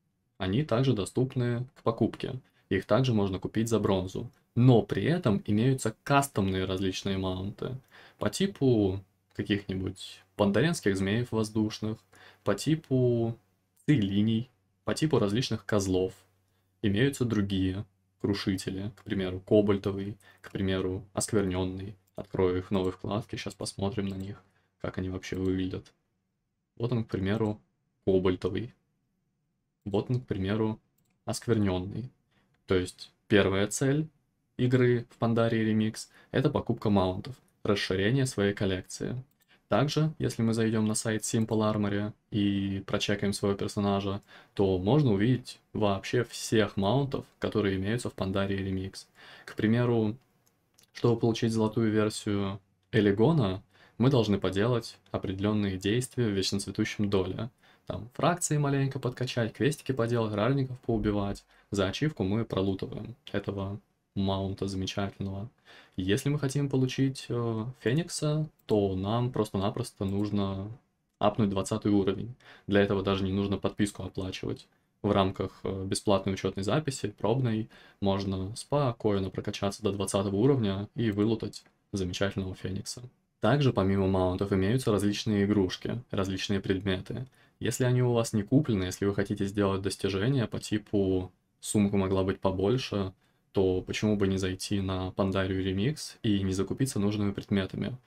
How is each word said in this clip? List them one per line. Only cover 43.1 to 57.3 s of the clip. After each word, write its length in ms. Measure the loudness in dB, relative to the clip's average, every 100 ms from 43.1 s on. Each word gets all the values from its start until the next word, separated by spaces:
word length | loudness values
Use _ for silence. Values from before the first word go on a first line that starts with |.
| 0 -2
своего 240 | 0 -2 -2
персонажа, 640 | -4 -2 0 0 -2 -6 -10 -20 -12
то 240 | 0 2 2
можно 340 | 4 4 4
увидеть 480 | 4 2 2 -2 -18 _
вообще 520 | 0 0 0 -2 -2
всех 520 | -2 -8 0 2 2 0
маунтов, 480 | 2 2 0 -4 -8 _
которые 380 | -2 0 0 0
имеются 340 | -2 -4 -6
в 40 |
Pandaria 440 | -4 -2 0 -2 -2
Remix. 480 | -2 -4 -6 -10 -20 -20 -20 -20
К 100 | -12
примеру, 640 | 0 2 2 2 2 0 -4 _ _ _ _ _ _ _
чтобы 260 | 0 2 4
получить 340 | 2 2 0
золотую 400 | 2 2 2 2
версию 680 | 2 0 -2 -2 -2 -2 -6 -14 _ _
Элегона, 720 | 4 6 6 6 6 2 -2 -10 _ -18 2
мы 120 | 4
должны 280 | 6 4 2
поделать 600 | 2 2 2 0 -4 -14 _
определенные 680 | -6 -4 -2 0 2 0 0
действия 480 | 0 0 -2 -2 0
в 60 |
Вечноцветущем 760 | 0 0 -2 -4 -2 -2 -2 0
Доле. 420 | 0 0